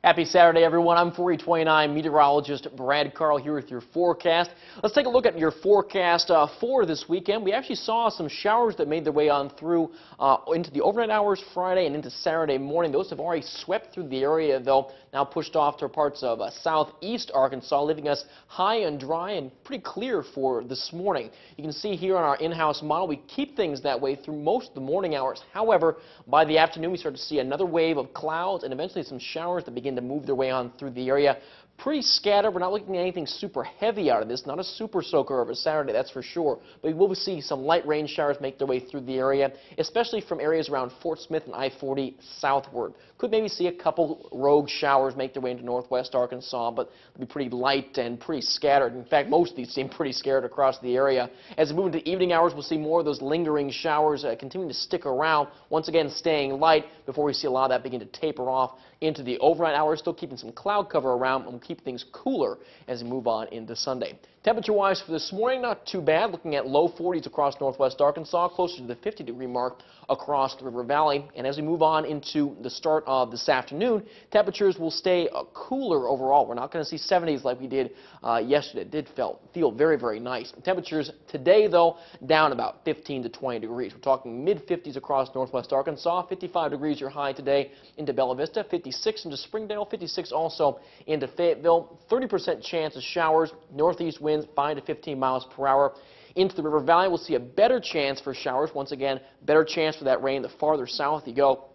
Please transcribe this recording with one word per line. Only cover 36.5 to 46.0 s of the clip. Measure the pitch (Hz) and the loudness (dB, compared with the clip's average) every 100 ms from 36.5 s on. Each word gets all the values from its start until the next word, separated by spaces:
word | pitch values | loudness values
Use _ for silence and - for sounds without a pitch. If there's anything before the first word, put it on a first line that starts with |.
| 113 - - | -2 -8 -8
But | 156 | -6
we | |
will | 160 196 185 | 2 2 2
see | - 180 | -4 -6
some | 139 143 | -6 -6
light | 135 170 143 | 2 2 2
rain | 151 147 | -2 -2
showers | - 147 143 | -2 0 0
make | 139 135 | -4 -4
their | 139 | -2
way | 127 | -2
through | 123 143 | -4 -12
the | 127 131 | -6 -2
area, | 131 139 135 131 - - | 2 2 2 -2 -18 -6
especially | 156 226 233 220 | -4 -2 -2 -4
from | 196 160 | -6 -4
areas | 147 160 147 | 0 0 0
around | 139 127 - | -4 -4 -6
Fort | 170 156 | -8 -8
Smith | - 160 131 | -4 -6 -6
and | 107 | -6
I | 135 - | -6 -4
forty | 139 135 131 - - - | -6 -4 -4 -8 -20 -4
southward. | 143 139 135 120 104 - - _ | 0 0 -2 -8 -8 -8 -20 _
Could | 240 | -2
maybe | 220 214 | 0 -2
see | - 175 | -2 -2
a | |
couple | 175 - 160 156 156 - | 0 -2 0 -2 -2 -10
rogue | - 139 147 143 | -2 4 4 4
showers | - 147 139 135 127 | -2 2 4 2 -2
make | 131 | -6
their | 135 | -4
way | 127 | -6
into | 123 123 | -6 -4
northwest | 123 123 127 | -6 -2 -4